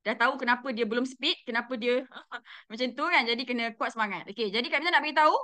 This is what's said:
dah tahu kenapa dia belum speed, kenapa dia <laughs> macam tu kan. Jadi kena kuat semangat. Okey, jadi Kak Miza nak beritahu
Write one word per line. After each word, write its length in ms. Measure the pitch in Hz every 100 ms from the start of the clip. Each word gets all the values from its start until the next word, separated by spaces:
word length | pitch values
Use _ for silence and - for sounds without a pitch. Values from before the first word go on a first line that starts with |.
dah 160 | 208 247
tahu 240 | 240 269
kenapa 320 | 254 247 226
dia 160 | 220 220
belum 160 | 240 262
speed, 400 | - 311 359 -
kenapa 320 | 233 240 254
dia 320 | 240 247 262 - - 240
<laughs> 340 | - - _
macam 140 | 214 247
tu 160 | 240 320
kan. 160 | 339
Jadi 240 | 226 233 247
kena 240 | 247 233 226
kuat 160 | 254
semangat. 320 | 233 214 185 -
Okey, 160 | 208 214
jadi 160 | 214 262
Kak 160 | 302
Miza 120 | 339
nak 120 | 370 302
beritahu 280 | 302 311 427